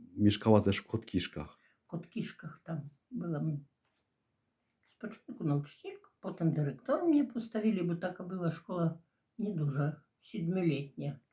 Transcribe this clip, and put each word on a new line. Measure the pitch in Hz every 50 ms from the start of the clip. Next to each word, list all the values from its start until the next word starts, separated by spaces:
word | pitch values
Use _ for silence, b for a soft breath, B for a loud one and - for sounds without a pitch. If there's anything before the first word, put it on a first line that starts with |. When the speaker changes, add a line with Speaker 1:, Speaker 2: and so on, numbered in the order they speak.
| - - - -
Speaker 1:
mieszkała | 104 104 101 - - 110 110 104
też | - 101 95 -
w | - -
Kotkiszkach. | - - - - - 92 85 - - 78 76 - - _ _ _ _ _ _
Speaker 2:
W | _
Kotkiszkach | - 170 - - - - 170 - - - - 156 - - _
tam | - 165 143 - - - _ _ _
byłam | 254 175 175 170 160 147 156 160 147 143 143 - _ _ _ _ _ _ _ _ _ _ _ _ _ _ _ _ _ _ _ _ _ _ _ _ _ _
Спочатку | - 214 - - _ - 233 - 175
на | 151 143
учительку, | 143 143 - - - - 392 - - - _ _ _
потім | - 185 170 - 170 160
директором | 139 151 147 143 143 - - - 277 - 349 339
мене | 302 294 277
поставили, | - - 240 220 - - 220 208 220 196 185 175
бо | 170 170
така | 170 190 180 - - 190
була | 175 190 185 175 165
школа | 156 - - - 185 180 170 165 165 - - _ _ _ _ _ _ -
не | 202 208
дуже, | 202 160 147 143 131 143 143 147 147 - - _ _ _
сідмилітня | _ - - 196 165 165 185 185 175 165 143 139 143 139 - - 123 143 - - - _